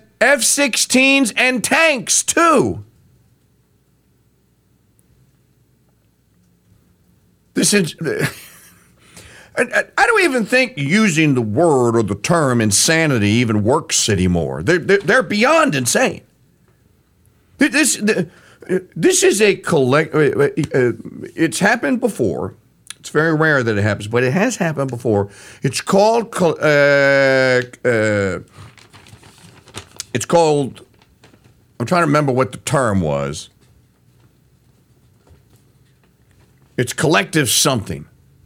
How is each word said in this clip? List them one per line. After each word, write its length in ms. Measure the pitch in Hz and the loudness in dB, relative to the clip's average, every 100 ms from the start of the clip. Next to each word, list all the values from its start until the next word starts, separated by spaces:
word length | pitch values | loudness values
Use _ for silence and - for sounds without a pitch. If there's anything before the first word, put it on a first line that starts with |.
| _ - | _ -2
F 220 | 233 285 | 2 2
sixteens 880 | - - 285 - - 254 269 277 262 - | 0 0 0 -2 0 2 4 2 0 0
and 280 | 247 254 | -2 -2
tanks, 600 | - 285 330 277 170 - | -2 0 2 0 -2 -4
too. 600 | - - 339 285 123 90 - _ _ _ _ _ _ _ _ _ _ _ _ _ _ _ _ _ _ _ _ _ _ _ _ _ _ _ _ _ _ _ _ _ _ _ _ _ _ _ _ _ _ _ _ _ _ - | -2 2 4 4 0 -4 -12 _ _ _ _ _ _ _ _ _ _ _ _ _ _ _ _ _ _ _ _ _ _ _ _ _ _ _ _ _ _ _ _ _ _ _ _ _ _ _ _ _ _ _ _ _ _ -4
This 180 | - | 0
is, 220 | 202 165 - | 0 0 -6
<laughs> 1600 | 160 107 - - - - - _ _ _ _ - - - - - | -8 -6 -6 -10 -20 -20 -20 _ _ _ _ -20 -20 -20 -12 -4
I, 60 | |
I, 220 | 240 - - - | -4 -2 -4 -2
I 100 | 427 | 0
don't 160 | 440 | 2
even 220 | 349 262 214 | 2 0 0
think 320 | 254 254 - | 0 0 -4
using 580 | 139 196 220 156 156 127 | -2 2 2 2 2 2
the 60 | |
word 540 | 110 104 175 139 120 117 | 0 0 2 4 2 2
or 80 | |
the 120 | 107 101 | 0 -2
term 460 | - 175 143 120 | 0 0 2 2
insanity 680 | 107 98 - 160 160 127 101 | 0 0 2 2 2 2 2
even 340 | 110 123 107 | 2 2 0
works 460 | 101 143 151 - - | 0 -2 -2 -4 0
anymore. 540 | 101 92 87 73 67 | 0 2 0 -2 -6
They're, 160 | 92 175 | -2 -2
they're, 200 | 143 196 | 2 0
they're 240 | 147 247 | 2 0
beyond 520 | 208 208 247 320 302 147 | 0 0 2 2 2 0
insane. 460 | 120 - 247 - - _ _ _ _ _ _ _ _ _ _ _ _ - | -2 0 -2 -4 -16 _ _ _ _ _ _ _ _ _ _ _ _ -2
Th-, 120 | 302 | 0
this, 260 | 262 269 - | 2 0 0
the, 320 | 208 185 175 - - - - 180 185 - | -2 -2 -4 -10 -20 -18 -6 -6 -6 -2
this 280 | 185 370 | 0 2
is 180 | 381 214 | 2 2
a 160 | 208 185 | 2 0
collect-, 580 | - 165 127 143 160 151 | 0 0 2 2 0 0
uh, 40 | |
uh, 300 | 143 104 143 - 147 | 0 2 0 0 -2
uh, 180 | - 123 107 - - - - | 0 0 -2 -10 -16 -12 -4
it's 240 | 160 - | -4 0
happened 400 | 185 240 285 254 | 0 0 -2 -2
before. 560 | 247 - 110 67 92 - _ _ - - | -2 -2 -4 -4 -8 -12 _ _ -20 -20
It's 60 | - | -6
very 260 | 151 160 156 | -2 0 2
rare 280 | 160 147 | 2 2
that 140 | 117 104 | 0 0
it 40 | |
happens, 260 | 104 101 104 | 0 -2 -4
but 160 | 117 | -2
it 80 | 127 | 0
has 240 | 156 233 220 | 0 -2 -2
happened 340 | 175 151 135 | -4 -4 -6
before. 400 | 120 120 104 101 - - - | -6 -2 0 -2 -8 -20 -8
It's 200 | 139 - | -6 -6
called 500 | - 190 208 233 214 | -2 2 2 2 -2
co-, 220 | - 180 | -2 -2
uh, 1080 | - 156 147 143 143 139 139 135 131 131 127 123 - 131 | 0 0 2 4 4 2 2 2 2 2 0 -2 -6 -2
uh, 540 | 117 107 104 98 87 - - - - - - - - - - - - - - - - - | 0 0 0 -2 -4 -10 -20 -20 -20 -20 -20 -20 -20 -20 -20 -20 -20 -20 -20 -20 -20 -10
it's 120 | 123 - | -8 0
called, 600 | 175 160 147 131 - - _ _ _ _ _ _ _ _ - | 2 2 2 -2 -8 -20 _ _ _ _ _ _ _ _ -8
I'm 40 | 117 | -2
trying 180 | 175 | 0
to 20 | 165 | 2
remember 260 | 143 143 | 2 2
what 220 | 123 131 | 0 -2
the 60 | - | -4
term 420 | - 151 123 98 | -4 0 0 0
was. 480 | 80 71 69 73 - _ _ _ _ _ _ _ _ _ _ _ _ _ _ _ _ _ _ _ _ _ _ _ _ _ _ _ _ _ _ _ _ - | 0 -2 -4 -8 -14 _ _ _ _ _ _ _ _ _ _ _ _ _ _ _ _ _ _ _ _ _ _ _ _ _ _ _ _ _ _ _ _ -6
It's 160 | 123 | -6
collective 560 | - 151 180 196 160 131 | -2 0 0 0 -2 0
something. 560 | - 156 131 - 76 73 _ _ _ | 0 0 -2 -4 -12 -14 _ _ _